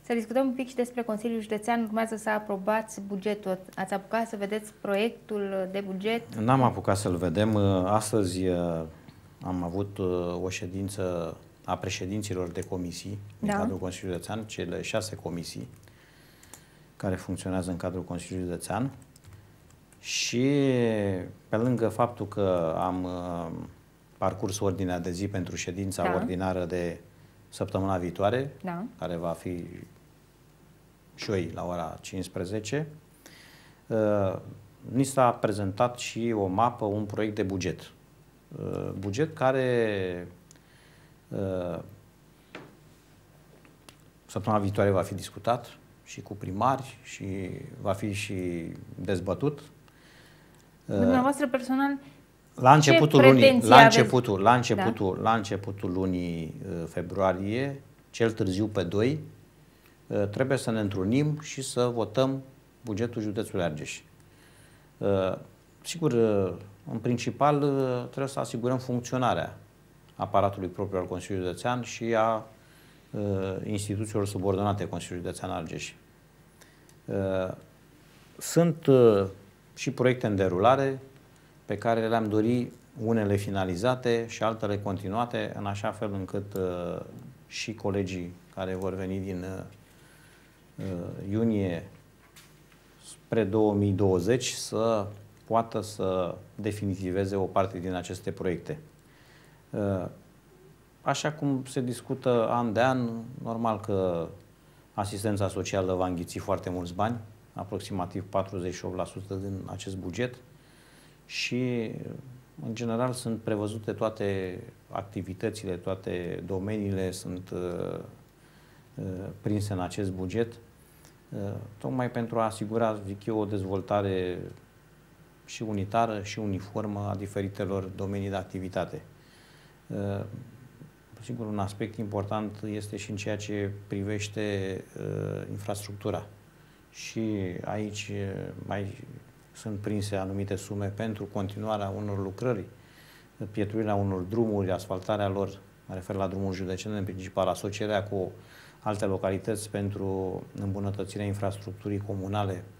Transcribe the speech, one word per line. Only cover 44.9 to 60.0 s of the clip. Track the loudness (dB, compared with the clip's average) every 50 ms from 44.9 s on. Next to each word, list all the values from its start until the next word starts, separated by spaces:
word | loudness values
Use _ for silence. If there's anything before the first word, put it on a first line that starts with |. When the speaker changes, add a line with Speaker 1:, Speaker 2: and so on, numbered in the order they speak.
| 6 4
Speaker 2:
fi | 2 0 -4
discutat | -8 -8 -10 -12 -4 0 0 0 0 -2 -12 -20 -20 -20 -20 -20 -20 -20
și | -16 -16 -16
cu | -12 -12 -12
primari | -8 -8 -6 -2 2 2 2 2 0 -4 -10 -14 -18 -16
și | -16 -14 -10 -6 -6 -4 -4 -6 -6 -8 -10 -10 -12 -14 -4
va | 0 0 0
fi | 0 -2 -4 -4
și | -4 -6 -4 -4 -4 -2 -2 -4 -4 -6 -8 -10 -12 -14 -16 -12
dezbătut. | -8 -2 -2 0 0 0 -2 -2 0 0 -2 -2 -4
Uh, | -14 -20 -20 -20 -20 -20 -20 -20 -20 -20 -20 -20 -20 -20 -20 -20 -20 -20 -20 -20 -20 -20 -20 -18 -8 -2 2
Speaker 1:
Dumneavoastră | 4 6 6 6 6 6 4 2 2 0
personal, | 0 0 -2 0 0 2 2 2 2 0 -2 -6 -16 -20 -20 -20 -20 -20 -20 -20 -16 -6
Speaker 2:
la | 6 10 12
Speaker 1:
ce | 12
Speaker 2:
începutul | 12 12 10 8 8 8 10 10 12
lunii, | 12 12 12 12
Speaker 1:
pretenții | 10 10 10 8 10 12
Speaker 2:
la | 12
Speaker 1:
aveți? | 12 12 12 12
Speaker 2:
începutul, | 10 8 8 6 4 4 4 2 6
la | 8 8
Speaker 1:
Da. | 8
Speaker 2:
începutul, | 8 6 4 2 4 4 2 2 2 0 0 2 2
la | 4 4 4
începutul | 4 2 -2 -4 -4 -4 -6 -6 -4 -4 -2
lunii, | 0 2 2 2 2 0 -2 -2 -2 -4 -4 -6 -8 -10 -8 -6
uh, | -6 -6 -6
februarie, | -4 -6 -6 -6 -4 0 2 4 4 4 2 -2 -2 -2 -2 -2 -2 -4 -8 -14 -20 -20 -20 -20 -16
cel | 0 2 2 2
târziu | 4 2 0 2 2 2 0
pe | 0 2 0 0
doi, | 2 2 2 2 2 0 -2 -6 -12 -16 -20 -20 -20 -20 -20 -20 -20 -20 -20 -20 -20 -20 -20